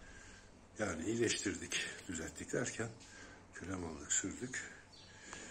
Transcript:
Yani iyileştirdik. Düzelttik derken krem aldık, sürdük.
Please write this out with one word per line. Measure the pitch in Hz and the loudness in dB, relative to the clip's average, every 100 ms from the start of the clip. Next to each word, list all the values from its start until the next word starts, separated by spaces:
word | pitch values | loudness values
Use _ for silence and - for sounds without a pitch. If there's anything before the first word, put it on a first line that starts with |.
| - - - - - - - - | -12 -12 -12 -14 -14 -16 -8 0
Yani | 101 80 90 | 2 4 4
iyileştirdik. | 117 107 - 101 85 - - - - - | 6 8 6 4 2 2 2 2 -2 -2
Düzelttik | 82 - - - | -2 -2 -4 0
derken | 139 123 - 117 - - - - - - | 2 4 2 0 -2 -12 -12 -12 -14 -14
krem | - 90 92 82 | -8 -2 0 -2
aldık, | 76 76 | -2 2
sürdük. | - 95 90 127 - - - - - - - - - - | 4 4 0 -2 -2 -4 -8 -14 -14 -14 -14 -10 -8 -8